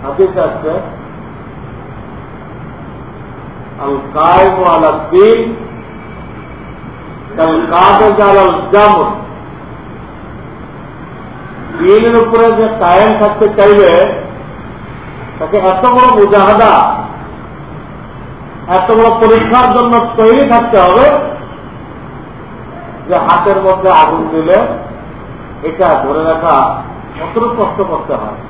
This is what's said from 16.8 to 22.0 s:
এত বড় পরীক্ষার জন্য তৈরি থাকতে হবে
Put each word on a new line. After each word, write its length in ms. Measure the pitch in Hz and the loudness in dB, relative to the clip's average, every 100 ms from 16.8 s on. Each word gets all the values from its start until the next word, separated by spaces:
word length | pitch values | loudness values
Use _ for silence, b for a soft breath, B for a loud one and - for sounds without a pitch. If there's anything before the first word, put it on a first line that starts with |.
| - - - - - - - - - - - - - - - - - - - | 2 -2 -8 -12 -14 -14 -16 -16 -16 -16 -16 -16 -16 -16 -16 -16 -16 -16 -2
এত 240 | 185 190 | -2 2
বড় 180 | 226 226 | 4 4
পরীক্ষার 640 | 233 226 226 - 247 254 | 4 4 4 4 4 4
জন্য 260 | 240 233 233 - - | 4 4 2 2 4
তৈরি 320 | 220 254 247 | 4 6 4
থাকতে 280 | 233 233 208 | 4 4 4
হবে 540 | 180 196 285 - - - - - - - - - | 6 6 4 4 -2 -8 -14 -16 -16 -16 -16 -16